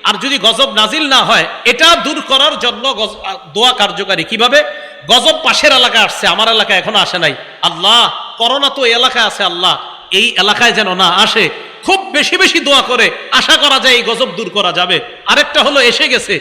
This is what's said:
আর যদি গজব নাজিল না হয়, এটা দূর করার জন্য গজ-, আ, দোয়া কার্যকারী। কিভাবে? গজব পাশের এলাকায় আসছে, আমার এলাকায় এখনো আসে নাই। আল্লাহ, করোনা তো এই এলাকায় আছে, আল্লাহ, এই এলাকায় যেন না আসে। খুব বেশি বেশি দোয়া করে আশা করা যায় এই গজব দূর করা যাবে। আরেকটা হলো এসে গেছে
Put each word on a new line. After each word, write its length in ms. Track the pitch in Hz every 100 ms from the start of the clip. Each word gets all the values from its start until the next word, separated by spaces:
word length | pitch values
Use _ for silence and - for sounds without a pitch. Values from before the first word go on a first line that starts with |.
আর 100 | - 208
যদি 160 | 233 269
গজব 360 | 202 226 269
নাজিল 340 | 214 214 294 302
না 160 | 262
হয়, 220 | 180 208 165 - 233
এটা 300 | 254 320 339
দূর 260 | 262 311
করার 380 | - 262 285 294
জন্য 340 | 240 214 254
গজ-, 300 | 214 214 -
আ, 140 | 190 190 165
দোয়া 200 | 147 247
কার্যকারী। 500 | 247 202 175 196 185
কিভাবে? 400 | 160 220 240 285 294 - - - 139
গজব 320 | 240 311 311
পাশের 280 | 311 214 294
এলাকায় 340 | 269 247 233 196
আসছে, 220 | - 196
আমার 200 | 175 220
এলাকায় 320 | 226 202 190
এখনো 180 | 180 214
আসে 220 | 175 180
নাই। 160 | 160 135 - -
আল্লাহ, 520 | 170 165 185 233 208 - - -
করোনা 320 | 233 269 277
তো 160 | 277 247
এই 80 |
এলাকায় 320 | 233 254 247 220
আছে, 180 | -
আল্লাহ, 380 | 196 170 180 151 - - -
এই 240 | 185 233 208
এলাকায় 340 | 190 208 233
যেন 240 | 208 202 180
না 120 | 185
আসে। 420 | 180 214 - 175 - - -
খুব 280 | - 392 381
বেশি 260 | 294 277 -
বেশি 220 | 381 339
দোয়া 220 | 285 277
করে 300 | - 247 202 - -
আশা 260 | 254 262 311
করা 220 | 285 269
যায় 140 | 247
এই 100 | 247
গজব 260 | 202 226 247 175
দূর 120 | 208
করা 220 | 208 185
যাবে। 280 | 170 180 170 - - -
আরেকটা 380 | 247 285 302
হলো 180 | 254 285
এসে 260 | 247 233 302
গেছে 320 | 247 - 180